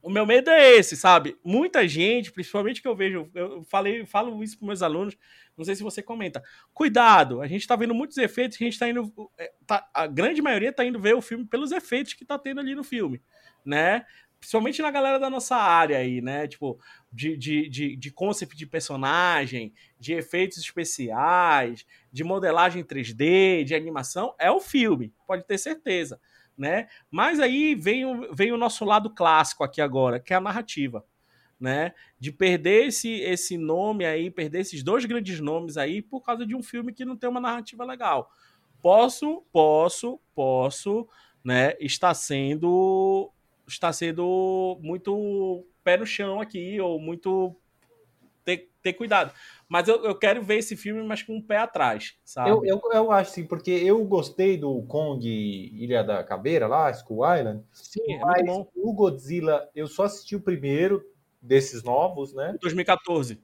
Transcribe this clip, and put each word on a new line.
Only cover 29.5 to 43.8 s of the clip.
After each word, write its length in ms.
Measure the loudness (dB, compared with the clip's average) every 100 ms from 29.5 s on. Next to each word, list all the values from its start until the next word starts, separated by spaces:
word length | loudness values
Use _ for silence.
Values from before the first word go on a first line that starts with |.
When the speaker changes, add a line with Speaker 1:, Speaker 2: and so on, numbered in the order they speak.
| -2
Speaker 1:
aqui 180 | -6 -2
agora, 380 | -2 2 2 0
que 140 | 0
é 40 | -2
a 40 |
narrativa, 640 | 0 -6 -8 -6 -6 -8 -16 _ _ _ _ _
né? 320 | -4 -2 -2 -6 -20 _
De 140 | -14
perder 540 | 0 2 2 4 4 4
esse, 240 | -2 -6 -6
esse 380 | -4 -4 -4 -6
nome 460 | -2 -2 -2 -2
aí, 260 | -2 -2 -4
perder 300 | -6 -6 -6
esses 220 | -6 -8
dois 220 | -2 -2
grandes 360 | -2 -6 -6 -6
nomes 360 | -4 -6 -6 -6
aí 240 | -4 -6
por 220 | -8 -12
causa 240 | -6 -6 -4
de 80 |
um 80 | -8
filme 300 | -8 -10 -10
que 120 | -10
não 120 | -12 -6
tem 120 | -6
uma 120 | -4
narrativa 440 | -6 -6 -10 -14
legal. 460 | -14 -6 -2 -2 -4 _ _ _ _ _
Posso, 600 | 6 6 6 0 -6 -6 _
posso, 680 | 4 6 6 2 -2 -8 -10 _
posso, 760 | -4 0 2 0 -4 -4 -4 -6 _ _ _
né, 320 | -2 2 2 0
estar 340 | -8 0 0
sendo, 1160 | 0 -4 -4 -2 -2 0 2 2 2 2 0 -4 _ _ _ _
estar 260 | -6